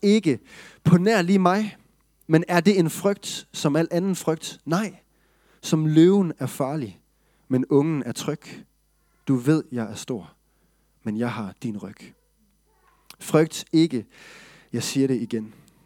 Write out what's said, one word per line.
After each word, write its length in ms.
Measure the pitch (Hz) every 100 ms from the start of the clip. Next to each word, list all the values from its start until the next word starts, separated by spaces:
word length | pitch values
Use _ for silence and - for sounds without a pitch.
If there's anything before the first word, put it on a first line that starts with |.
ikke, 380 | 202 214 165 117 - - - -
på 140 | 160 175
nær 240 | 196 220
lige 180 | 175 196
mig, 380 | 180 196 214 - _ _ _ _ -
men 160 | 160 175
er 120 | 175
det 200 | 170 190
en 100 | 160
frygt 580 | - 202 202 - - -
som 220 | - 156 147
al 120 | 165
anden 240 | 170 196 175
frygt? 460 | - 160 - - 147
Nej. 300 | 180 214 - _ _ _ _ _ _
Som 240 | - 156 156
løven 480 | 156 175 202 175 -
er 60 | 127
farlig, 560 | - 135 156 110 87 _ _ _ _ -
men 180 | 127 127
ungen 380 | 143 156 151
er 80 | 117
tryg. 300 | - - 156 - - - _ _ _ _ _ -
Du 80 | 131
ved, 280 | 127 160 -
jeg 200 | 120 107
er 40 | 110
stor, 380 | - 117 82 _ _ _ _ _ _ _
men 140 | 110 107
jeg 140 | 120
har 220 | 110 98 -
din 140 | 120 104
ryg. 200 | 101 107 185 _ _ _ _ _ _ _ _ _ - -
Frygt 460 | - 156 160 - -
ikke, 340 | 160 160 127 - - - - - - _
jeg 100 | 120
siger 240 | - 135 135
det 140 | 123
igen, 320 | 117 113 110 - _ _